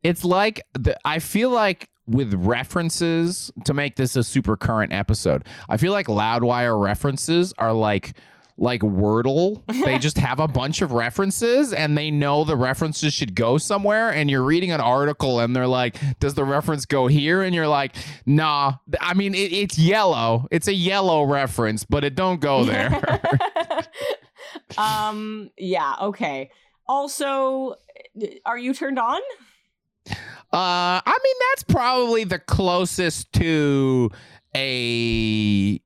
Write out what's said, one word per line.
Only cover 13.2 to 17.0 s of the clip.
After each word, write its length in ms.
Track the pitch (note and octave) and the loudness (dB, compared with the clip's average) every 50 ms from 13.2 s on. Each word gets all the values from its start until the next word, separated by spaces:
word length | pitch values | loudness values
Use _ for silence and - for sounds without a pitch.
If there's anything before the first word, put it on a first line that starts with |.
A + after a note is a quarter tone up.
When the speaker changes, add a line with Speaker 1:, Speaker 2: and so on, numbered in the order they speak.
| C#3+ A2 F#2 | -4 -4 -2
Speaker 1:
go 220 | G#2 A2+ A2+ B2+ | 0 2 2 2
somewhere. 520 | D3+ - - G3+ G3+ G3 G#3 G#3 A3 A3+ A3+ | 2 2 0 -2 0 2 2 2 2 2 0
And 200 | D#3+ D3 D3+ C#3+ | 0 0 0 2
you're 140 | C3+ C3+ B2+ | 2 2 2
reading 280 | C3+ D#3+ F3 F#3 F3+ | 2 2 2 2 0
an 100 | E3+ D3+ | -2 0
article 580 | A#2+ A#2+ B2 C3+ C#3+ D3 D3 _ - C3+ B2 A#2 | 2 2 2 2 2 0 0 _ 0 0 2 2
and 160 | A#2 A#2+ B2 | 2 0 0
they're 120 | B2+ B2+ | 0 0
like, 280 | B2+ B2+ B2+ B2 A#2+ - - D3 C#3 B2 _ | 2 2 2 0 -2 -2 -4 -4 -4 -2 _
"Does 140 | - C#3 C#3 | -2 -2 0
the 100 | D#3 C#3 | 0 -2
reference 420 | C3+ C#3 D3 - - D#3 C#3+ B2 | 0 0 0 0 -2 -4 -4 -2
go 220 | - D3 C#3 | -2 0 2